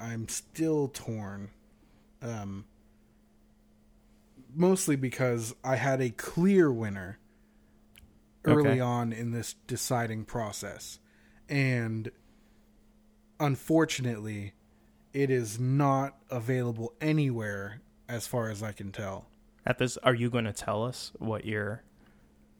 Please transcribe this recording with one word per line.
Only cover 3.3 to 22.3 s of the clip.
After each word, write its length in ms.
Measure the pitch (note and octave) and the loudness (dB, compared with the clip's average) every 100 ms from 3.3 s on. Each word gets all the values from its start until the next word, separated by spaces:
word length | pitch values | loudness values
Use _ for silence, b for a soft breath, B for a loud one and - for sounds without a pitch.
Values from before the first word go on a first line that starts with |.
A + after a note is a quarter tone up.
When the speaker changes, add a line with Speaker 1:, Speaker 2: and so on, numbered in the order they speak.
| _ _ _ _ _ _ _ _ _ _ - - | _ _ _ _ _ _ _ _ _ _ -20 -12
Speaker 1:
mostly 400 | C#3 F3+ F#3 - | 2 4 4 2
because 600 | C#3 C3 - B2+ A#2+ A2+ - | 2 0 0 0 0 -2 -8
I 120 | B2+ C3 | -2 0
had 240 | C3 C3 | 2 2
a 100 | C3 | 0
clear 600 | A2+ - - F#3 G3 D#3 | -2 -6 2 6 8 6
winner 480 | A#2 A2 G2 F#2 G#2+ _ b b b b b _ - - - _ _ | 4 -2 -6 -10 -14 _ b b b b b _ -20 -20 -20 _ _
early 260 | D#3 D3+ C#3+ | 4 6 6
Speaker 2:
Okay. 100 | A#2+ | 4
Speaker 1:
on 320 | B2 A#2+ A#2 | 2 0 -2
in 200 | A2+ A#2 | -4 -4
this 220 | A#2 A2 - - | -4 -6 -12 -8
deciding 580 | A#2+ - B2 A#2 A2 | -6 -2 0 0 -4
process. 760 | G#2+ A#2+ G#2+ - G2+ - - - b b b b - | -6 -6 -6 -6 -10 -12 -14 -18 b b b b -6
And 640 | C#3+ C3+ B2 A2+ A2 A2 - _ b b b b _ _ _ _ _ _ _ | 0 2 0 -2 -4 -6 -12 _ b b b b _ _ _ _ _ _ _
unfortunately, 1120 | D3 C3 - D#3+ D#3 - B2+ A2 G#2+ G#2 G2+ - b b b b b | 0 0 4 4 4 2 -2 -4 -6 -6 -8 -12 b b b b b
it 180 | C#3 C#3 | -2 2
is 280 | B2+ A2+ A2 | 2 0 -2
not 580 | B2+ C3+ C#3+ C3+ C#3 - _ | 2 4 6 4 0 -6 _
available 640 | B2+ A2+ C3 A#2+ A2+ A2+ - | -6 0 0 0 -2 -6 -4
anywhere 800 | D#3 D#3 C#3+ A#2 G#2+ G2+ G2 A2 - _ - | 2 2 2 0 -4 -6 -8 -12 -20 _ -8
as 180 | A#2 - | -8 -2
far 240 | B2+ A2 | -2 -2
as 120 | G#2 | -4
I 100 | A2 | -8
can 200 | G2+ G2 | -8 -10
tell. 340 | G2 G2+ F#2+ - _ _ _ - | -8 -8 -8 -12 _ _ _ -4
Speaker 2:
At 120 | B2 | 0
this, 180 | B2+ - | 0 2
are 160 | - | 2
you 160 | B2 A#2+ | 2 2
gonna 220 | A#2+ A2 | 0 -2
tell 320 | G2+ - G#2 | -4 -4 -2
us 280 | A#2 A#2+ - - | -4 -6 -12 -8
what 260 | A2 G#2+ | -6 -4
your 380 | - G#2+ G2+ A2+ - _ b b b | -4 -4 -4 -6 -12 _ b b b